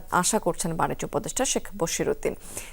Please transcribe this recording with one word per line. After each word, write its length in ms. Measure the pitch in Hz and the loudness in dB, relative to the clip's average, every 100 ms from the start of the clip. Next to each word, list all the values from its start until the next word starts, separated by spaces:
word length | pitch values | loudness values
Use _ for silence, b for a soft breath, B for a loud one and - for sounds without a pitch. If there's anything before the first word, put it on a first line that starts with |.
| - | 4
আশা 280 | 175 180 214 | 2 4 2
করছেন 380 | 175 160 - 160 | 2 0 -2 0
বাণিজ্য 280 | 143 - | 0 0
উপদেষ্টা 400 | - - - - | -2 -2 0 0
শেখ 240 | 269 - - 202 | 2 0 -2 -2
বশির 300 | 165 - 147 | -2 0 0
উদ্দিন। 260 | 143 - - B B B | 0 -2 -4 B B B